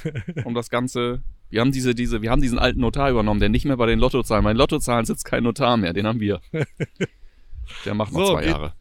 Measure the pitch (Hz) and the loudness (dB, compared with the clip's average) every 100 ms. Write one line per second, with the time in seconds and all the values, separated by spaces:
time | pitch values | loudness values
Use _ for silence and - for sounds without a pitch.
0 | - - 135 165 120 120 113 120 123 123 | -4 -8 -8 -8 -4 -4 -2 -2 -2 -2
1 | 120 123 - - - 104 131 131 127 120 | -2 -2 -6 -10 -6 0 2 2 0 0
2 | 117 110 110 131 135 120 127 127 117 143 | 0 -2 2 4 4 4 2 2 0 2
3 | 139 120 107 104 104 123 147 127 113 113 | 0 2 2 2 4 2 2 2 2 4
4 | 127 127 113 107 104 113 151 151 - 120 | 2 2 0 2 2 4 2 2 0 0
5 | 113 - - 123 120 113 123 120 90 90 | 0 -4 -4 -2 0 0 2 2 0 0
6 | 107 117 101 92 - 160 - - - - | -2 0 -2 -4 -6 -6 -6 -6 -10 -6
7 | 190 _ - - - - - - - 104 | -8 _ -20 -20 -16 -14 -12 -10 -6 -4
8 | 107 - 196 160 156 165 76 - | -4 0 0 0 0 -2 -4 -10